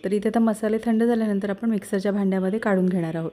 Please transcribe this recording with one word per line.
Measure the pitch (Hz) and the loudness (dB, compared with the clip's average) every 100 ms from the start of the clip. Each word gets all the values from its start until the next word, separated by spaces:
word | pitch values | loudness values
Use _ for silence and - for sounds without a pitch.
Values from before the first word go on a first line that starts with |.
| 190 | -2
तर | |
इथे | 208 208 | -2 0
आता | 226 | 2
मसाले | 226 214 220 220 233 | 2 0 -2 -2 0
थंड | 220 | 2
झाल्यानंतर | 233 240 220 196 202 | 2 2 0 -2 -2
आपण | 196 233 | -4 -2
मिक्सरच्या | 214 - 196 202 | -2 -2 -2 0
भांड्यामध्ये | 202 190 190 185 214 | 0 2 2 0 0
काढून | 220 190 185 | 2 2 2
घेणार | 185 165 165 | 0 -2 -4
आहोत. | 160 | -6